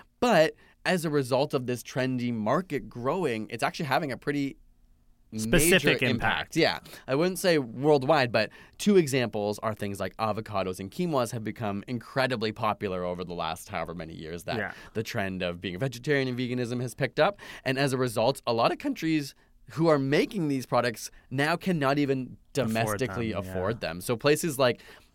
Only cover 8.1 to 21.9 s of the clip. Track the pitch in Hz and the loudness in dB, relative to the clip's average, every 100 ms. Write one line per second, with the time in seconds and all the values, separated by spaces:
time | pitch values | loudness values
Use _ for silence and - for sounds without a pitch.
8.1 | 156 123 110 104 - - - 208 190 147 | 4 4 2 0 -4 -20 -2 6 6 6
9.1 | 131 117 110 104 104 113 107 104 98 95 | 2 0 0 -2 0 -4 -4 -6 -4 -6
10.1 | - 110 104 110 101 92 92 95 - 175 | -4 -2 -2 -4 -2 -2 -4 -8 -4 0
11.1 | 139 113 117 110 101 107 101 - 120 - | 0 0 -4 -6 -4 -4 -4 -6 -8 -6
12.1 | 139 131 120 110 104 110 101 101 92 90 | -2 0 0 -2 -2 -2 -2 -2 -4 -4
13.1 | 90 87 85 80 82 - 92 82 85 80 | -4 -6 -6 -6 -6 -8 -8 -6 -8 -10
14.1 | 82 80 85 85 107 95 - - 110 113 | -12 -10 -10 -6 -4 -4 -8 -10 -8 -6
15.1 | 117 98 92 90 87 98 90 135 120 147 | -4 -4 -2 -4 -4 -6 -4 -4 -4 -2
16.1 | 143 131 123 123 123 117 123 127 - 131 | 0 0 -2 -4 -2 -4 -4 -6 -4 -4
17.1 | - 175 - - - - 135 139 127 127 | 2 2 0 -16 -8 -4 0 0 2 0
18.1 | 110 117 - - 117 131 349 285 247 160 | 2 0 0 -2 2 2 0 -4 -4 0
19.1 | 156 139 - _ _ - 143 165 147 135 | 0 -2 -12 _ _ -12 2 4 4 4
20.1 | 156 285 202 151 135 117 123 120 110 - | 2 2 -2 -2 -2 0 2 2 -2 -12
21.1 | - _ 131 147 170 190 170 135 | -16 _ -2 0 0 0 0 2